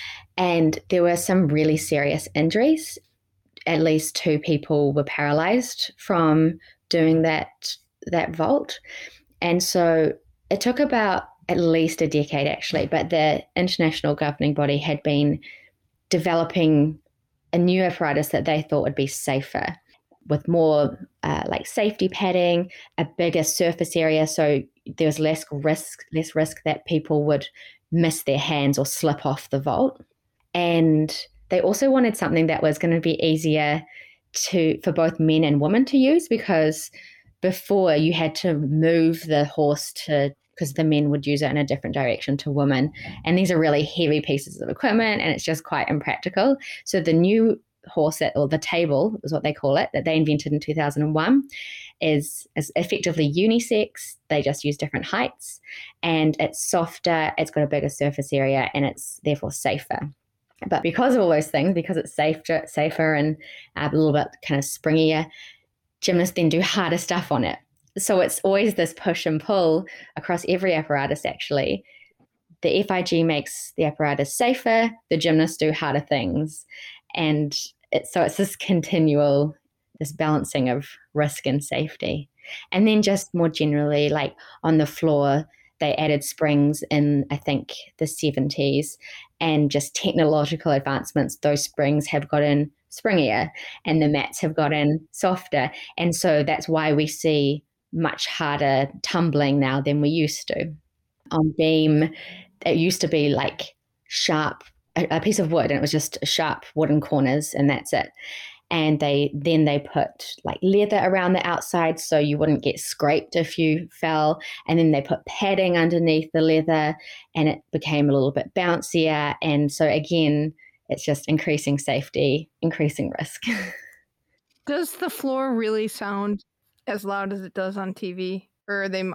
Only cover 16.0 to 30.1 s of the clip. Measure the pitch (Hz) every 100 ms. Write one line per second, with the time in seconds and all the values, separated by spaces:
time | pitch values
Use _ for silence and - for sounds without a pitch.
16 | - 175 175 165 165 185 156 147 156 151
17 | _ _ _ _ - 175 180 185 180 180
18 | 156 139 147 - 151 151 - 147 131 143
19 | 135 - - 135 139 - - - _ _
20 | _ _ - 147 - 170 160 147 143 -
21 | - _ 151 151 - - - - 214 214
22 | 185 - 190 180 175 175 180 - - -
23 | 160 - 170 165 156 - 170 170 165 170
24 | 160 156 156 170 151 139 - _ - -
25 | 156 147 156 156 - 143 151 156 - -
26 | - 160 160 156 156 - 156 - - 156
27 | - 151 147 143 - - - _ - 165
28 | 165 160 - 139 147 147 139 139 139 -
29 | 160 147 139 143 - 139 139 104 262 -
30 | -